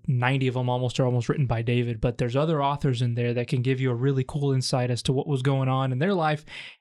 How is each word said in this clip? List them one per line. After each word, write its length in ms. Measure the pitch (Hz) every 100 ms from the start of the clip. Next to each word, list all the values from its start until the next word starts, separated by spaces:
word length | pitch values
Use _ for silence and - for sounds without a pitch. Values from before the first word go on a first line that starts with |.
| -
ninety 400 | 123 123 139 131
of 80 | 123
'em 140 | 123
almost 300 | 123 127 -
are 60 | 127
almost 220 | 123 117
written 180 | 151 127
by 160 | 117
David, 380 | 117 123 120 117
but 180 | 127 120
there's 180 | 123 131
other 260 | 160 156
authors 380 | 139 143 143 120
in 140 | 123 117
there 180 | 120
that 140 | 120 120
can 120 | 127
give 200 | 123 127
you 100 | 131
a 40 | 117
really 280 | 135 135 131
cool 280 | 147 143
insight 360 | 131 127 135 123
as 120 | 120
to 100 | -
what 140 | 131 -
was 140 | 139
going 260 | 131 135 131
on 240 | 131 135
in 80 | 127
their 140 | 180
life 320 | 190 156 151 - - - -